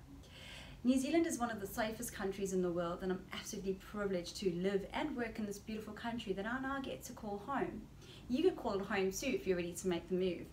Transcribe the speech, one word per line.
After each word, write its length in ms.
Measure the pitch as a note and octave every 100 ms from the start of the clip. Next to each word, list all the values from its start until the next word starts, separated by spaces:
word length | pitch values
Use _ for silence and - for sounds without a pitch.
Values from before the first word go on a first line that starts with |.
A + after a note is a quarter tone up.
| - - - - - - - - A#3+
New 120 | C4
Zealand 300 | C#4+ E4 E4
is 120 | A#3
one 120 | A#3
of 80 | G#3
the 80 | G3
safest 460 | - A3 A3 A#3+
countries 400 | - G3 G3 F#3+
in 80 | F#3
the 100 | F3+
world, 280 | F3 E3+ F3+
and 100 | F#3+
I'm 120 | F#3 -
absolutely 400 | G#3+ - G3 F#3+ F#3+ -
privileged 460 | G#3 G3+ F#3 F3 -
to 140 | G3
live 340 | E3+ F#3 G3 F#3+
and 240 | - D4+ B3
work 200 | A3 -
in 60 | G#3
this 140 | G3+
beautiful 320 | - G#3+ G#3+
country 400 | G#3+ A#3+ A#3 G#3
that 140 | F#3+ G3+
I 120 | B3
now 180 | C4+ C#4
get 240 | C4 -
to 80 | -
call 300 | - A3 G3+ A3+
home. 360 | C#4 F#3 G#3+ - - - - -
You 140 | B3
could 140 | F4+ E4+
call 160 | A#3+
it 120 | G3 F#3+
home 240 | G3+ F#3+
too 160 | F#3+ C#4
if 200 | A3 -
you're 80 | F3
ready 160 | F3
to 160 | F3 F#3+
make 220 | E3+ -
the 60 | F3+
move. 320 | F#3 E3+ -